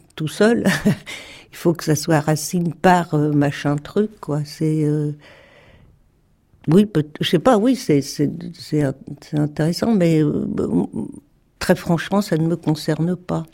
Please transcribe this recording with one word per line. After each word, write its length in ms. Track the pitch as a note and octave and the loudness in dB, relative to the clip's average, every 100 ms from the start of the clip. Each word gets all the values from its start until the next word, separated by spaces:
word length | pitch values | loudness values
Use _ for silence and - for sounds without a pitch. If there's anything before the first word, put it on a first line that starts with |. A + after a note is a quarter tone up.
| _ - | _ -8
tout 120 | D#3 | -8
seul. 380 | - G#3+ A3+ G3 D#3 G#3 - - | 2 2 4 2 2 0 -2 -6
<laughs> 420 | - - - - | -16 -16 -20 -20
Il 60 | - | -2
faut 160 | E3+ | -2
que 100 | E3 | 0
ça 120 | - D3 | 0 -2
soit 240 | - D#3 | 2 0
Racine 540 | D3 D3+ - F3+ E3+ | 2 -2 -2 -2 -2
par, 420 | - F#3+ F3+ E3+ D3+ | 2 4 4 2 0
euh, 160 | D3+ | 2
machin 440 | D3 C#3+ - C#3+ D3 | 2 0 0 -2 -2
truc, 360 | - G3+ G#3+ - | -2 -2 -2 -6
quoi. 200 | - D3 D3 | -6 -6 -6
C'est, 380 | - D#3 D#3 | -4 -2 0
euh, 300 | D3 D3+ D3 D3 - - - - - - - _ _ _ _ _ _ _ - | 0 0 -2 -6 -16 -20 -20 -20 -20 -20 -20 _ _ _ _ _ _ _ 2
oui, 180 | F3+ G#3 | 4 4
peut, 220 | D#3 D3+ - | 0 -2 -4
je 80 | E3 | 0
sais 120 | E3+ | 2
pas, 180 | C4 G#3+ | 4 4
oui, 180 | A#3+ B3 | 2 0
c'est, 260 | - C#3+ | 2 0
c'est, 300 | - - C#3 - A2+ | 0 -2 -2 -2 -12
c'est, 300 | - - D3+ C#3 C3+ - D3 | -14 -4 -2 0 -4 -12 -16
c'est 180 | - D3+ | -6 -2
intéressant, 540 | D3 D3 D#3 F3 A3 | -2 0 -2 0 0
mais, 280 | G#3+ E3+ D#3 | 2 4 4
euh, 240 | D3+ - - | 2 0 -2
bon, 420 | - - F3 - - - - _ _ _ - | -2 0 0 -2 -6 -10 -12 _ _ _ -10
très 180 | - F3+ | 0 0
franchement, 460 | - E3 - G3 | 2 -2 0 -2
ça 160 | G3+ D#3+ | 0 0
ne 80 | E3 | 0
me 100 | E3+ | 0
concerne 600 | D#3 D3+ - D#3 E3+ F3+ | -2 -2 -2 -2 -2 -2
pas. 280 | - E3 D#3+ | -4 -6 -6